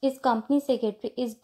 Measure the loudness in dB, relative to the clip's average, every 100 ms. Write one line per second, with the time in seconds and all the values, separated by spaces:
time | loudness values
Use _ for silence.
0 | -2 2 0 0 2 0 2 0 -2 -4
1 | -8 -6 -6 -4